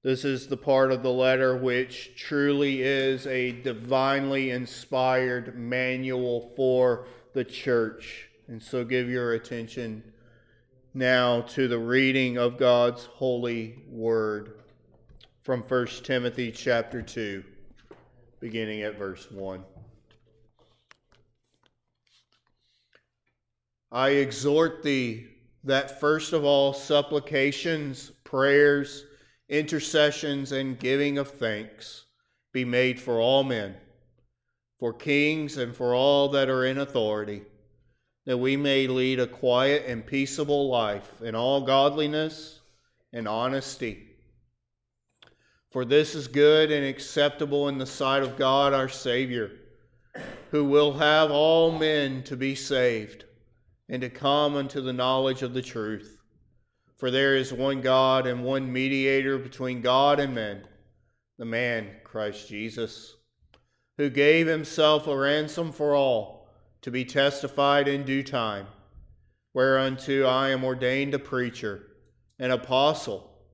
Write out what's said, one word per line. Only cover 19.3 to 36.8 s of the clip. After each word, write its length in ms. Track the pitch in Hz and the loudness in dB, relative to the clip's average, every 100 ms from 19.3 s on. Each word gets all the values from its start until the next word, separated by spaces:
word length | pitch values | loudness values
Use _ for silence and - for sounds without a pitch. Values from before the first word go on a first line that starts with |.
one. 340 | 98 95 92 95 - - _ _ _ _ _ _ _ _ _ _ _ _ _ _ _ _ _ _ _ _ _ _ _ _ _ _ _ _ _ _ _ _ _ _ _ _ _ _ _ _ | -12 -10 -12 -16 -20 -20 _ _ _ _ _ _ _ _ _ _ _ _ _ _ _ _ _ _ _ _ _ _ _ _ _ _ _ _ _ _ _ _ _ _ _ _ _ _ _ _
"I 180 | 123 135 | 0 2
exhort 720 | 143 131 - 143 151 165 160 | 4 2 -2 2 4 2 0
thee 460 | 147 135 120 110 - _ _ _ | -2 -2 -2 -8 -16 _ _ _
that 360 | 131 135 - - | -2 0 -2 -2
first 320 | 147 156 156 | 0 0 0
of 120 | 165 | 0
all 300 | 147 143 139 | 4 4 4
supplications, 1400 | 139 - 147 143 147 143 147 139 139 170 160 147 127 - - | 0 0 2 2 -4 -2 0 0 0 -4 -4 -6 -10 -16 -20
prayers, 800 | - 131 139 143 147 143 139 - - - _ _ _ | -6 0 4 6 6 4 -2 -12 -20 -20 _ _ _
intercessions, 1040 | 147 151 156 147 160 147 143 151 139 139 | -4 -2 -4 0 4 4 2 -4 -4 -4
and 280 | 135 135 123 | -4 -4 -4
giving 400 | 123 139 143 143 | 0 0 0 -2
of 100 | 139 | -6
thanks 760 | - 113 104 110 - - - _ _ _ _ _ | -4 -4 -4 -10 -18 -20 -20 _ _ _ _ _
be 140 | 127 123 | -6 0
made 340 | 123 127 127 | 2 2 0
for 200 | - 117 | -2 2
all 240 | 117 135 | 4 4
men, 360 | 135 117 98 95 _ _ _ _ _ _ _ _ _ _ | 2 -2 -4 -12 _ _ _ _ _ _ _ _ _ _
for 120 | 120 | -6
kings 640 | 113 156 143 147 156 147 139 | -6 -2 2 2 0 -6 -6
and 180 | 120 120 | -8 -4
for 180 | 123 | 0
all 360 | 123 139 143 139 | 4 4 4 4
that 200 | 143 131 | 2 2
are 160 | 131 127 | 2 0
in 140 | |
authority, 680 | 135 | -2